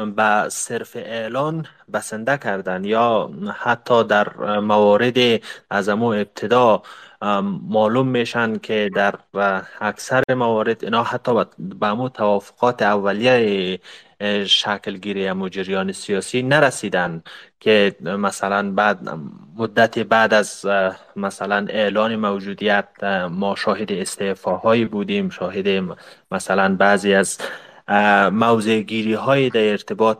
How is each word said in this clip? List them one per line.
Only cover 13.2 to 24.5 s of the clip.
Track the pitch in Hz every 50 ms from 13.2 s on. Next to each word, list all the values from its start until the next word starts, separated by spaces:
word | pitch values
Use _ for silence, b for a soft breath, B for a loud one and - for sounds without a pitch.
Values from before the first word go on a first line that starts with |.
| 117 127 127 120 113 104 101 98 92 90 92 92 B B B B B B B B
اه، | 101 104 104 104 98
شکلگیری | 92 - - - 110 101 98 - 110 101 92 92 104 98 98 95
همون | 95 92 95 95 92
جریان | 90 98 92 92 98 95 95 95
سیاسی | 95 - - - 101 95 - - - 127 127
نرسیدن | 127 143 151 151 131 - - - 101 92 92 87 87 82 82 - B B B B B B _
که | - 110 110 104 101 98 95 -
مثلاً | - 82 98 101 104 98 - - - 98 98 101 101 98
بعد، | 95 101 104 104 98 90 - - - 80 73 64 - - - - 82 110
مدت | 113 107 104 120 113 113 - 120
بعد | 110 101 113 113 110 107 110
از، | 107 101 - - - -
اه، | 98 101 98 95 95 95 B B B -
مثلاً | 101 98 98 - - 95 98 101 101 104 -
اعلان | - 107 107 101 98 107 107 113 113
موجودیت، | 110 110 104 101 101 95 98 98 - 101 104 101 101 98 - _ -
اه، | 104 98 98 92 90 87
ما | 85 92 101 101 98
شاهد | - - 110 98 98 107 98
استعفاهایی | 101 90 98 - - - 101 98 95 - - 101